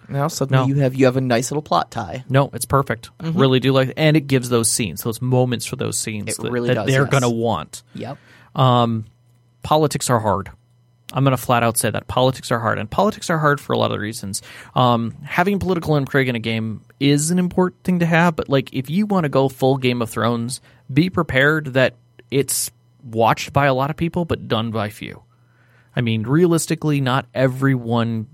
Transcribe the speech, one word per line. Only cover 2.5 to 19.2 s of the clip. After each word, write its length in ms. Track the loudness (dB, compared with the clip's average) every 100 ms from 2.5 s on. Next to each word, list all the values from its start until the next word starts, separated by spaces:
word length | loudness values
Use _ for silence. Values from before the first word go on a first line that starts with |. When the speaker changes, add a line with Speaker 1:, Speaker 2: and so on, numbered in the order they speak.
Speaker 2:
it's 120 | -2 0
perfect. 460 | 0 0 -6 -10 -10
I 60 | -4
Speaker 1:
Mm-hmm. 140 | 2
Speaker 2:
really 200 | 4 4
do 120 | 2
like, 220 | 2 0 2
and 220 | 4 4
it 40 |
gives 280 | 2 0 2
those 180 | 0 0
scenes, 320 | -2 -4 -6
those 180 | -6 -4
moments 460 | 0 2 2 -2 -6
for 80 | -6
those 240 | -6 -6
scenes 300 | -6 -8 -8
Speaker 1:
It 120 | -6
Speaker 2:
that, 100 | -4
Speaker 1:
really 180 | -2 0
Speaker 2:
that 40 |
Speaker 1:
does, 140 | 0 2
Speaker 2:
they're 160 | 2
Speaker 1:
yes. 80 | 2
Speaker 2:
gonna 180 | 2 0
want. 540 | 0 -2 -2 -6 -14 -18
Speaker 1:
Yep. 240 | -14 -12 -14 _ -20 _ 2
Speaker 2:
Um, 500 | 4 4 2 -2 -8 _ _ _ _ _
politics 480 | 0 2 2 0 0
are 100 | 0
hard. 300 | 2 0 -4 -14 _ _ _ _ -8
I'm 100 | 0
gonna 140 | 2 2
flat 240 | 0 2
out 160 | 2 0
say 140 | -2
that 160 | -4 -4
politics 440 | 0 2 0 -4
are 60 | -2
hard, 200 | -2 -2
and 100 | -4
politics 400 | 0 0 -2 -4
are 80 | 0
hard 240 | 0 0
for 120 | -2
a 40 | 0
lot 140 | 0
of 80 | -2
reasons. 420 | -6 -8 -8 -10 -12 -20 -4 2
Um, 380 | 4 4 0 -8
having 360 | -6 -2 0 0
political 360 | 0 -2 0 0
intrigue 320 | 0 0 0
in 80 | -2
a 40 |
game 420 | -2 -4 -4 -8 -12 -2
is 300 | 2 2 2
an 80 | 0
important 460 | 0 0 0 -2
thing 160 | -2 0
to 60 | 2
have, 280 | 4 2 0
but, 140 | 0
like, 240 | 0 0
if 160 | -6 -4
you 160 | -2 0
wanna 240 | 0